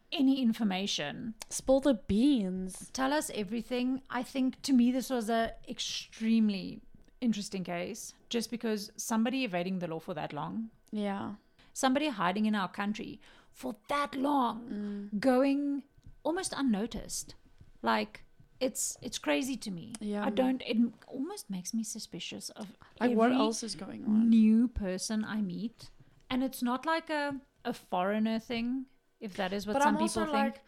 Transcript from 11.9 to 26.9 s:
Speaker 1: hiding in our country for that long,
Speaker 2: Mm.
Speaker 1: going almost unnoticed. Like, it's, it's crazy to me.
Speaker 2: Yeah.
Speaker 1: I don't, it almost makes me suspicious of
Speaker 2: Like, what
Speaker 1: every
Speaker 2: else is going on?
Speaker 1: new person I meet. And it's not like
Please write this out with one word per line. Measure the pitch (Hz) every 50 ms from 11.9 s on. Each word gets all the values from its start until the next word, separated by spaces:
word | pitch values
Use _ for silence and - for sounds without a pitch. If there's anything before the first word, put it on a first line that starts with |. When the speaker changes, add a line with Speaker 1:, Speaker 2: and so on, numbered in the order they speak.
| 262 285 311 302
Speaker 1:
hiding | 226 196 170 180 190 214 214
in | 214 214
our | 208 185 -
country | - - 202 208 214 226 - - - - - - - - - -
for | _ - 262 254 220 - _ -
that | 285 285 285 - -
long, | 262 262 285 294 277 240 226 220 226 233 -
Speaker 2:
Mm. | 208 208 208 208 202 202 202 - 214 196
Speaker 1:
going | 262 262 247 254 277 277 277 285 285 285 285 269 - _ _ - _ - - -
almost | - 294 330 381 349 - -
unnoticed. | 269 277 247 208 190 165 - - 180 - - - - - - - - _ - - - - - - -
Like, | 233 233 226 214 214 214 - - - - _ _ - _ _ -
it's, | 254 262 - - - - - -
it's | - 247 - -
crazy | - 302 294 294 262 262 262
to | - - 220
me. | 180 165 - - - -
Speaker 2:
Yeah. | 214 208 208 208 208
Speaker 1:
I | 269
don't, | 208 254 254 262 262 262
it | - - 226 226 233 - - - -
almost | - - 269 269 359 415 415 - -
makes | 190 180 180 - -
me | 226
suspicious | 220 - - 214 - - - 175 - - 208 202 - -
of | - - 220 - - _ - - - -
Speaker 2:
Like, | 240 247 214
what | 220 226 247
Speaker 1:
every | 254 262 220
Speaker 2:
else | 226 226 -
is | 240 208 -
going | - 190 - 226 214 -
on? | 214 214 220 233 226
Speaker 1:
new | 226 220 220 220 220 226 247 240
person | - - 202 185 185 185 - - 220 220 214
I | - 202 214
meet. | 202 180 175 175 208 233 - - - - - - - - _ - _ -
And | 254 247
it's | 269 262 - -
not | 247 240 254 254 -
like | 320